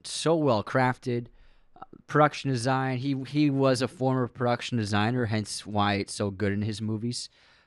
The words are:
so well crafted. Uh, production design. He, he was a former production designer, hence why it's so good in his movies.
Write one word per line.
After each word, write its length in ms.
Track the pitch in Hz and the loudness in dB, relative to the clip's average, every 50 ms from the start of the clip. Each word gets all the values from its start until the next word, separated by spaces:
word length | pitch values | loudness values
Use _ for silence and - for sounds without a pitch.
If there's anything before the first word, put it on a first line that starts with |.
| - | -14
so 300 | - - - - 151 170 | -12 -8 -4 0 0 2
well 280 | 165 151 139 117 104 95 | 2 2 2 2 2 0
crafted. 640 | - - 131 127 127 123 - - 127 120 120 120 - - - - - - _ _ _ - - | 0 0 2 2 2 0 -2 -4 -4 -4 -4 -4 -8 -14 -20 -20 -20 -20 _ _ _ -20 -20
Uh, 60 | - - - - - - | -20 -20 -20 -20 -8 0
production 420 | - 147 151 147 - - - 139 | 4 6 6 4 4 0 -4 -2
design. 480 | 131 120 113 135 131 131 135 131 131 123 | -2 0 0 0 0 0 0 -2 -2 -2
He, 160 | 127 143 139 131 135 123 | -2 -2 -2 -4 -4 -4
he 220 | 135 147 151 147 | 0 2 2 2
was 320 | 135 135 135 135 131 117 | 4 4 4 4 4 4
a 60 | 131 117 | 0 -2
former 380 | - - 127 131 131 131 123 113 | -2 0 0 0 2 2 0 -2
production 500 | - - 123 120 120 113 - - 127 117 | -2 -2 0 0 0 0 -2 -2 -2 -2
designer, 480 | 107 101 107 101 104 113 123 127 123 | -2 0 0 2 2 2 0 0 0
hence 400 | 107 110 107 107 - - - - | 0 0 -2 -2 -4 -8 -10 -8
why 300 | 101 107 104 101 101 101 | -4 0 0 2 2 2
it's 180 | 98 101 - - | 0 -2 -4 -4
so 180 | - 107 101 | -4 -4 -4
good 220 | 98 95 104 98 101 | -2 -2 -2 0 0
in 80 | 104 | 0
his 200 | 104 110 107 98 | -2 -4 -4 -4
movies. 480 | 110 107 110 107 110 120 123 - - - _ _ _ _ _ _ _ | -4 -4 -4 -4 -4 -6 -6 -6 -10 -14 _ _ _ _ _ _ _